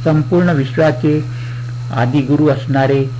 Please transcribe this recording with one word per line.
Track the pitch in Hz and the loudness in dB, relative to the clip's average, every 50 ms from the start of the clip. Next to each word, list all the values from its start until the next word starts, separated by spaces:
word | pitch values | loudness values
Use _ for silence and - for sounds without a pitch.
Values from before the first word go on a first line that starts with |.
| 120 | 0
संपूर्ण | 160 156 156 151 - 180 175 180 180 | 2 2 2 2 2 2 2 2 2
विश्वाचे | 170 143 135 127 - - 160 156 135 - - 151 151 151 147 - - - - - - - - - - - - - - | 2 0 0 -2 0 0 2 2 0 0 0 0 0 0 -2 -4 -8 -10 -10 -10 -10 -10 -10 -10 -10 -8 -8 -6 -4
आदिगुरु | - 120 123 131 147 135 127 147 147 156 147 | -2 -2 2 2 0 2 2 2 2 4 2
असणारे | 135 - - - 135 135 135 135 139 139 135 131 - - | 2 0 0 -2 0 0 2 2 2 2 0 -2 -4 -8